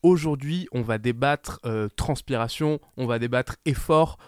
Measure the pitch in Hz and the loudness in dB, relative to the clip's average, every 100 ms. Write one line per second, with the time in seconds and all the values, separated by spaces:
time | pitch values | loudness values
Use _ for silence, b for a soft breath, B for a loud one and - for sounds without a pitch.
0 | 170 180 156 147 143 175 180 127 117 110 | 6 6 2 -2 -4 -6 -4 -4 -2 0
1 | 113 117 135 147 - 101 120 110 107 - | 0 0 0 0 -4 -10 -6 -4 -4 -4
2 | - 139 - 123 117 - 151 151 _ - | -4 -4 -2 -2 -2 -2 -2 -2 _ -6
3 | 123 117 117 123 127 - - 139 - 156 | -2 -2 0 -2 -2 -6 -4 -2 2 4
4 | 160 - | 4 -2